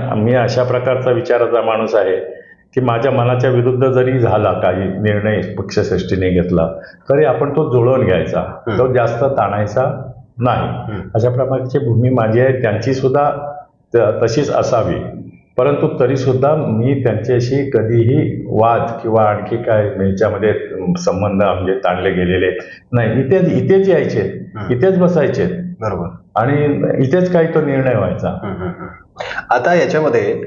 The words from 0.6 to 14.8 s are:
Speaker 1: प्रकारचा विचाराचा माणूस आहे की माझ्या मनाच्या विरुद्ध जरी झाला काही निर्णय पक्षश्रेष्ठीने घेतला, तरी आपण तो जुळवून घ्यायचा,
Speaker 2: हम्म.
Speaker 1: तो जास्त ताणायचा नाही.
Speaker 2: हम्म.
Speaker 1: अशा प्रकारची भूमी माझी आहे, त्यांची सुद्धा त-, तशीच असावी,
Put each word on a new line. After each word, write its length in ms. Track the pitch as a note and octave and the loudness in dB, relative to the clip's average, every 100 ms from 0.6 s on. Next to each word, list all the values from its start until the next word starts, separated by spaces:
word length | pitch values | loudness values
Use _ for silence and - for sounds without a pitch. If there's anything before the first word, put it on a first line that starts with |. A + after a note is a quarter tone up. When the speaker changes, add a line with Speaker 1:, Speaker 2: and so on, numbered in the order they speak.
Speaker 1:
प्रकारचा 480 | B2 B2+ B2+ B2+ B2+ | 0 0 0 0 0
विचाराचा 500 | A#2 - A#2+ A#2 A#2 | 0 0 2 2 2
माणूस 340 | A2 A2 A2 A2 | 2 0 2 2
आहे 200 | F#2+ F#2 - - - - _ - | 2 0 -4 -14 -20 -20 _ -2
की 60 | |
माझ्या 300 | B2+ A#2 C3+ | 0 2 2
मनाच्या 380 | C3 A#2+ B2 C3 | 2 2 2 2
विरुद्ध 380 | A#2+ A#2+ B2+ C3 | 2 2 2 2
जरी 320 | B2 B2+ C3 | 2 2 2
झाला 320 | A2 G#2+ G#2 | 2 2 2
काही 320 | F2+ F#2 F#2+ | 0 0 0
निर्णय 580 | F#2+ - G#2+ G#2 G#2+ G2+ | -2 -2 0 0 0 0
पक्षश्रेष्ठीने 880 | F2+ - G2 - F2+ F2+ F2+ F#2+ F#2 | -2 -6 -4 -2 0 -2 -2 0 2
घेतला, 380 | F2+ F2 F2 D#2+ - - - - | 2 2 0 0 -4 -14 -12 0
तरी 160 | C#3+ D3 | 2 2
आपण 260 | B2 C#3 | 2 -2
तो 220 | D#3+ C#3 | -2 0
जुळवून 320 | A#2+ A#2 C3 G2+ | 2 2 2 2
घ्यायचा, 340 | F2+ - E2 | 0 0 -4
Speaker 2:
हम्म. 380 | - - - G#2+ | -6 -8 -4 0
Speaker 1:
तो 160 | B2+ | 2
जास्त 300 | A#2+ A2+ - | 2 0 0
ताणायचा 880 | A2+ A#2+ G2+ G#2 G#2 C3 C#3 D#3 - - - - | -2 0 0 -2 -2 -2 -2 -4 -12 -16 -18 -4
नाही. 280 | A#2+ G2+ - | 0 0 -2
Speaker 2:
हम्म. 420 | - - G2+ F2 A2+ | -6 -8 -10 -6 -2
Speaker 1:
अशा 140 | A#2+ | 0
प्रकारची 500 | B2+ B2+ C3 B2 D3 | 0 -2 -2 -2 -2
भूमी 300 | B2 A2+ B2+ | 0 2 2
माझी 300 | B2 A2 A2+ | 2 2 2
आहे, 220 | C3 A#2+ | 2 2
त्यांची 320 | A2+ G#2 C3+ | -2 -2 -2
सुद्धा 380 | C3+ C3 C#3 C#3+ - - - - _ _ | -2 0 2 0 -2 -8 -12 -18 _ _
त-, 300 | A#2 G#2+ - | 2 2 2
तशीच 320 | A#2 - C#3 B2 | 0 0 0 0
असावी, 400 | - A#2+ | 0 0